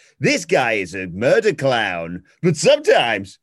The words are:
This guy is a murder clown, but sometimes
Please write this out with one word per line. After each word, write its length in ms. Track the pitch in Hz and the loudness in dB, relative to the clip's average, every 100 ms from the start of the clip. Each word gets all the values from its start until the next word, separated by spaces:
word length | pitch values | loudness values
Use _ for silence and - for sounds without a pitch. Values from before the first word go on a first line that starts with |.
| _ - | _ -4
This 240 | 160 285 | -2 -2
guy 280 | 165 175 120 | 0 0 2
is 220 | 110 87 | 0 -4
a 120 | 95 92 | -8 -10
murder 480 | 90 123 190 208 | -2 0 2 2
clown, 720 | - 131 120 104 87 82 87 - _ | 0 0 0 0 -4 -8 -10 -14 _
but 120 | 175 | -2
sometimes 840 | 165 175 294 302 226 120 104 98 - | 0 2 2 4 2 2 -2 -6 -14